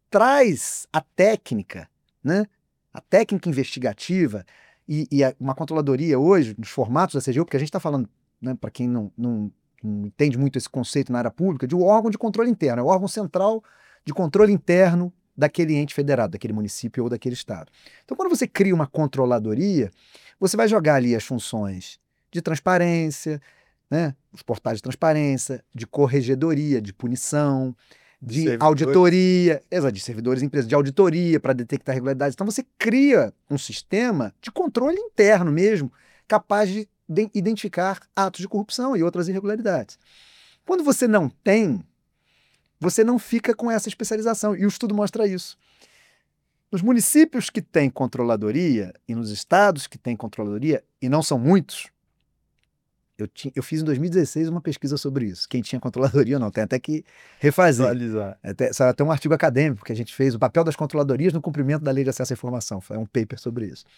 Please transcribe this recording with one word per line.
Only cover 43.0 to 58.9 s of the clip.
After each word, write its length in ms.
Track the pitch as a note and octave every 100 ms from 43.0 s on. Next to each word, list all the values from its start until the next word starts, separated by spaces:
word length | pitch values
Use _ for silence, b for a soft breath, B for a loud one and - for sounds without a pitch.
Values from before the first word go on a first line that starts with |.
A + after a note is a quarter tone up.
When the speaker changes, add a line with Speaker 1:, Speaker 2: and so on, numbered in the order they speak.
Speaker 1:
não 160 | A3+ A#3+
fica 340 | - A#3 A#3
com 160 | A3+ A#3
essa 200 | A3 G#3+
especialização, 640 | - G#3+ A3 A3 A3+ G#3 F#3
e 100 | G3+
o 40 |
estudo 260 | - A#3 G#3
mostra 320 | G#3 - G#3+
isso. 300 | F#3 - - b b b b b b b _ _ _ _
Nos 100 | F#3+
municípios 680 | G#3 A#3+ - D4+ D#4+ B3 -
que 120 | A3+
têm 280 | - E3 C#3
controladoria 1040 | - B2+ B2 A#2+ A2 G#2+ C3+ F3 A#2 F#2 - -
e 80 |
nos 180 | A#2 A2
estados 540 | G#2 - F3+ G3+ D3+ -
que 120 | -
têm 180 | B2+ A2+
controladoria, 680 | A2+ - G#2 G#2 D3+ C3+ - _
e 80 | B2+
não 120 | D3+
são 160 | D3+ C3+
muitos, 500 | C3 F#3+ - - - _ _ _ _ _ _ _ _ _ _ _ _ -
eu 100 | G#2
ti-, 260 | - C#3 -
eu 60 |
fiz 180 | - D#3
em 40 | D#3
dois 120 | C3
mil 100 | F3
e 20 |
dezesseis 400 | F3+ D3 D3+ D#3+
uma 100 | E3+
pesquisa 380 | D#3+ C#3+ C3+ C#3+
sobre 300 | C#3+ C3+ A2
isso, 200 | F2 -
quem 140 | B2+
tinha 180 | A2 B2+
controladoria 560 | - B2 C3+ C#3 A#2 C#3
ou 60 |
não, 100 | G#2+
tem 120 | G#2+
até 160 | G#2+ C3
que 260 | - D#3 - b b b
refazer. 460 | C#3+ C#3+ F3+ A#2+ B2+
Speaker 2:
Atualizar. 520 | B2 A#2+ A2 G2+ -
Speaker 1:
Até, 300 | - G2 A#2+
saiu 160 | -
até 140 | B2+